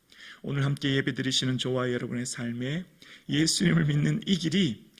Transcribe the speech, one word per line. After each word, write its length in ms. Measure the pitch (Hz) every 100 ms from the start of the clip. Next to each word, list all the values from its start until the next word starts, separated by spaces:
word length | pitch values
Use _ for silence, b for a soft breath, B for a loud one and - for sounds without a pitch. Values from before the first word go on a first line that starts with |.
| _ B B B
오늘 200 | 135 139 139
함께 300 | 143 143 135
예배드리시는 600 | 135 131 131 131 127 127
저와 340 | 127 127 123
여러분의 340 | 123 123 123 127
삶에 600 | - 120 120 127 160 180 - B B B
예수님을 580 | 143 165 - 180 165 147
믿는 360 | 147 151 151 -
이 120 | 185
길이 500 | 160 180 165 107 - _